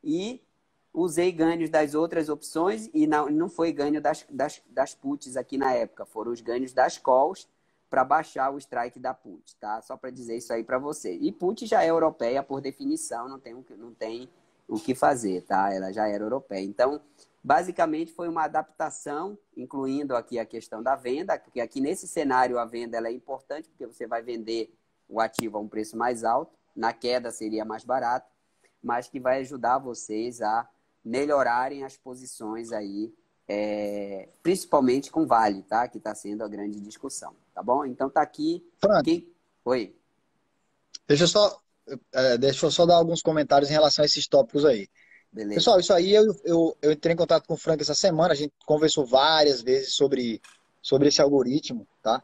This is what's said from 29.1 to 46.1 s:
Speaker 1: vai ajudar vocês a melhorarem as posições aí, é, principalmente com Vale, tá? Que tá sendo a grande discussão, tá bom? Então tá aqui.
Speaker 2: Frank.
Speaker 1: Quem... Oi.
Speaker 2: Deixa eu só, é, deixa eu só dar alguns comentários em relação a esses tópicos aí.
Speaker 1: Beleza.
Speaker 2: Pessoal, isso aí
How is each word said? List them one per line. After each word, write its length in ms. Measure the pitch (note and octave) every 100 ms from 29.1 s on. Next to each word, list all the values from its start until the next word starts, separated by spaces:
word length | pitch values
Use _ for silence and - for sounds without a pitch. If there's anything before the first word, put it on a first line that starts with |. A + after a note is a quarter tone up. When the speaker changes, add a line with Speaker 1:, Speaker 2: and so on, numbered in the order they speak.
| C3+
Speaker 1:
vai 200 | B2+ C3+
ajudar 380 | C3 C#3 A#2 C3
vocês 640 | C3 A2+ - G#2+ A#2+ A#2+
a 260 | G#2+ A2+ A#2+ _ _ _
melhorarem 800 | A2+ B2 D3 C#3+ B2 A#2+ C3 C#3+
as 120 | C3+ -
posições 760 | C3 B2+ B2+ - A2 A2 A2+
aí, 400 | A2 G2+ G2+ A2 _ _ _ -
é, 800 | G2+ G#2 G#2 G#2 G2+ G2+ G2 - _
principalmente 680 | E3 F#3+ - D3 B2+ C3 C#3
com 160 | D#3+ D3
Vale, 360 | A#2 A2 G2
tá? 240 | - A2 B2
Que 100 | G#2+
tá 160 | A2
sendo 300 | G#2 G2+ G#2
a 40 | A2
grande 320 | G2+ G#2 G#2
discussão, 540 | G2+ - C3+ - - _ _
tá 80 | -
bom? 240 | G2+ C3+
Então 240 | C#3+ B2 C#3
tá 140 | D#3+
aqui. 420 | D3+ - D3+ E3+ _ _
Speaker 2:
Frank. 240 | G3 F#3+
Speaker 1:
Quem... 260 | D3 E3+ - _ _ _
Oi. 320 | A#2+ B2+ F#2+ _ _ _ _ _ _ _ _ _ _ - -
Speaker 2:
Deixa 180 | D3
eu 40 | E3+
só, 320 | G#3 G3+ - _ _ - B2+ _
é, 260 | - C3 A#2+
deixa 280 | C3+ C3+ D#3+
eu 40 |
só 160 | C#3+ E3+
dar 100 | E3+
alguns 240 | E3 E3+
comentários 480 | - D#3 C#3+ C#3+ C#3+
em 40 |
relação 300 | D3+ D3+ -
a 40 | D3
esses 220 | D3 -
tópicos 360 | C#3+ B2+ C#3+
aí. 240 | D3 A2+ G2 _ _ _ _
Speaker 1:
Beleza. 220 | - G#2
Speaker 2:
Pessoal, 260 | G#2 A#3+ G3
isso 120 | F3
aí 200 | F#3 F#3